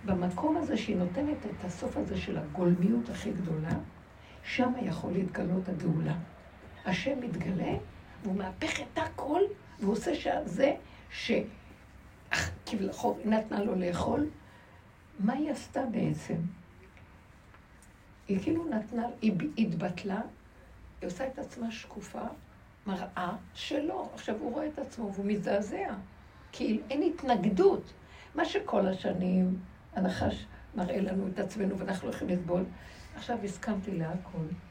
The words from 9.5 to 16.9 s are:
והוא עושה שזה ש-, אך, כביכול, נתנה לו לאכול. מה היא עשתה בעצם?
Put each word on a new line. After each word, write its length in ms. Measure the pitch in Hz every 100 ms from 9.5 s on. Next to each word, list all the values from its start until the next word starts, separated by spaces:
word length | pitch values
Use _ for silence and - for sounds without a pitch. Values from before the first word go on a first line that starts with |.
| - - -
והוא 120 | 202
עושה 220 | 220 -
שזה 600 | 311 - - - 170 285 - - - -
ש-, 220 | - - 214 - - - - - - - - -
אך, 200 | - - - -
כביכול, 480 | 208 190 - 247 -
נתנה 380 | 214 220 214 214
לו 120 | 208
לאכול. 560 | 185 180 175 - 247 302 - - - - - - - - -
מה 140 | 202
היא 180 | 277 311
עשתה 360 | 240 - 269 262
בעצם? 500 | 196 156 151 - 165 170 - - - -